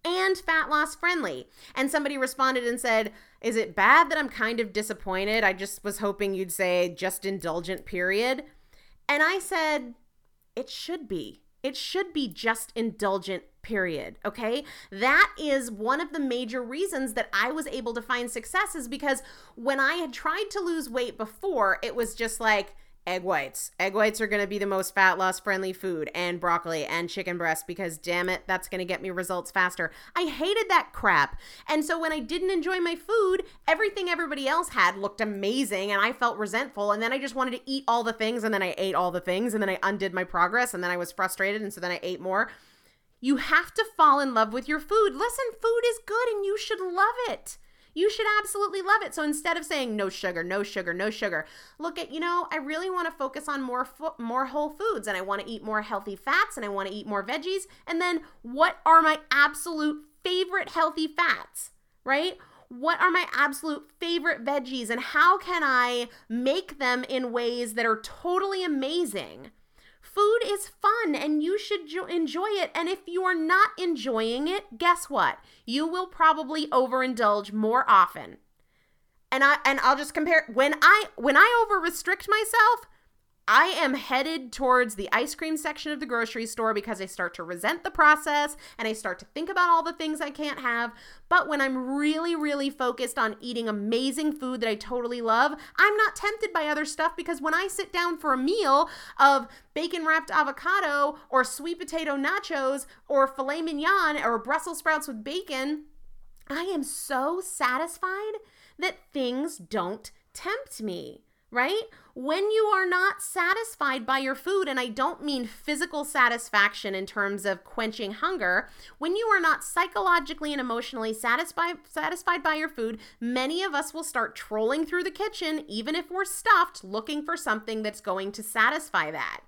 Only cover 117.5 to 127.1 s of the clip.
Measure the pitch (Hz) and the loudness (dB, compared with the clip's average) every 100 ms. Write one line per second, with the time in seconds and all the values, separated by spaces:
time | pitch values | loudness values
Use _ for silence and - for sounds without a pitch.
117.5 | 185 - - 220 220 202 220 330 370 180 | -4 -6 -4 -4 -4 -8 -4 -2 0 2
118.5 | 185 - - - - 320 392 466 403 320 | 2 0 -18 -20 -6 -2 0 2 4 4
119.5 | 285 - 349 370 - 381 339 277 320 302 | 0 -2 -2 0 0 2 2 2 -6 -4
120.5 | 285 254 233 247 254 220 220 240 247 339 | -4 -4 -4 -6 -6 -4 -2 0 0 -2
121.5 | - 339 339 - - 302 349 - 349 311 | -2 -2 -4 -10 -4 -4 -2 0 0 2
122.5 | 311 320 311 226 220 - _ 233 254 262 | 0 -2 -4 -6 -6 -14 _ -2 0 0
123.5 | 339 381 285 - 320 320 254 226 - - | 0 0 -2 -4 -8 -4 -2 -2 -6 -6
124.5 | 214 220 294 311 349 370 - 427 440 330 | 0 2 0 0 -2 -2 -4 -6 -4 -4
125.5 | 311 - 208 233 330 339 359 381 - 453 | -4 -6 -6 -4 -4 -4 -4 -4 -2 4
126.5 | 392 359 - 190 208 220 | 4 4 -2 -6 -6 -4